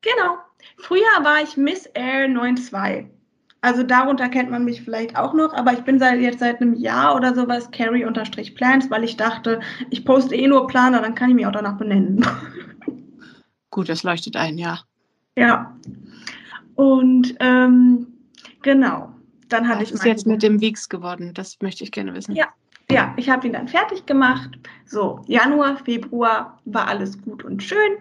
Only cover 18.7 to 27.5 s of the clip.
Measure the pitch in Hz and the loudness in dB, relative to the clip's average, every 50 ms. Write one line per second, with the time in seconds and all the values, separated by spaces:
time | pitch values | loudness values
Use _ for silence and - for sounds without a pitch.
18.7 | 277 269 262 214 165 - - - - - _ _ _ _ _ _ - 226 233 240 | 4 4 4 2 0 -4 -8 -12 -18 -20 _ _ _ _ _ _ -2 0 0 0
19.7 | 233 208 208 214 - 214 190 233 226 214 196 226 220 214 214 220 214 208 214 220 | 0 0 -2 -4 -4 0 2 2 2 2 2 0 0 2 4 4 4 4 2 0
20.7 | 220 - - - - 180 175 175 180 170 175 175 170 180 190 - - _ 202 190 | -2 -4 -12 -12 -12 -10 -10 -10 -10 -10 -12 -14 -12 -12 -14 -14 -12 _ -8 -8
21.7 | 185 - - 208 - - 196 190 180 180 196 - 202 208 311 - - _ _ _ | -8 -8 -14 -12 -10 -10 -10 -8 -10 -12 -10 -10 -4 -4 -4 -4 -4 _ _ _
22.7 | _ _ _ _ 262 247 196 - - - 247 277 262 254 262 247 - - - 247 | _ _ _ _ 2 2 2 0 -4 -6 -2 0 0 0 0 -4 -6 -6 -10 -4
23.7 | - 339 415 415 392 381 - - 285 269 269 254 254 262 - - - - _ - | -2 -2 -2 -2 -6 -10 -6 -2 2 2 4 2 2 0 -4 -12 -18 -20 _ -20
24.7 | - - _ _ - 208 202 165 - - - - - 233 226 269 294 294 285 277 | -20 -20 _ _ -6 -4 -4 -4 -4 -8 -8 -2 2 2 2 2 2 2 2 0
25.7 | 277 277 - - 240 233 233 - - 240 233 226 226 220 220 - - _ _ - | -2 -4 -6 -6 -6 -6 -6 -8 -4 -2 0 0 0 -2 -4 -8 -16 _ _ -8
26.7 | 208 226 - - 202 202 196 196 196 - - - 208 - - - | -6 -4 -4 -4 -4 -6 -6 -8 -10 -12 -14 -16 -16 -14 -12 -10